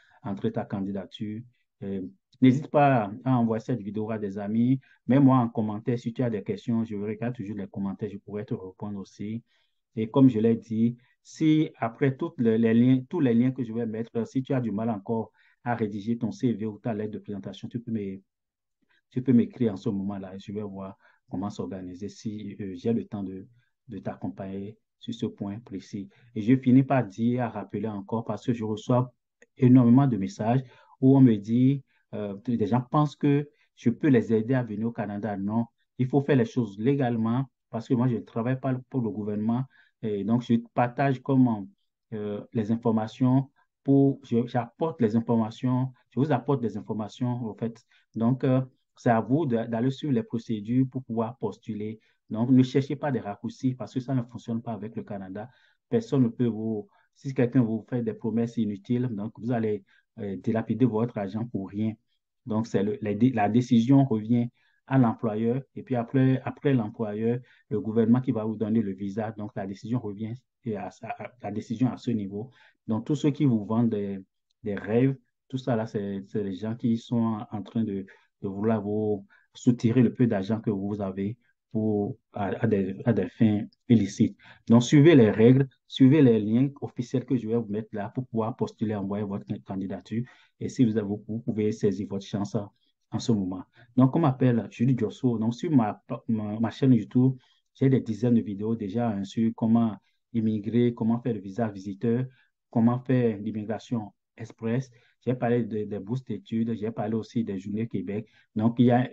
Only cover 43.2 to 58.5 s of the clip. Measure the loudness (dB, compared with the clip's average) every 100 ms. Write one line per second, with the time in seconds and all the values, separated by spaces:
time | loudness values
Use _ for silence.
43.2 | 2 2 0 _ _ _ 2 4 4 2
44.2 | -2 -2 0 -2 -4 -4 -4 0 0 2
45.2 | 2 0 0 -2 -2 0 -2 -6 _ -2
46.2 | 0 0 0 -2 -2 -6 -8 -8 -8 -6
47.2 | -6 -4 -8 -8 -8 -8 _ _ _ -2
48.2 | 0 0 2 0 0 _ _ _ 2 2
49.2 | 2 0 0 -2 -2 -2 -2 -4 -2 -2
50.2 | -2 -6 -6 -6 -2 0 0 -4 -6 -4
51.2 | -4 -6 -8 -8 -10 -8 -8 -10 _ _
52.2 | -10 -4 4 4 4 2 -2 -4 -4 -4
53.2 | -6 -10 -10 -6 -6 -4 -8 -8 -4 -4
54.2 | -4 -10 -8 -8 -6 -10 -10 -12 -10 -10
55.2 | -10 -12 -14 _ _ _ _ -4 0 2
56.2 | 0 0 -2 -2 -4 -6 -8 _ _ _
57.2 | -8 -2 0 2 2 0 -4 -6 -4 -6
58.2 | -4 -2 -2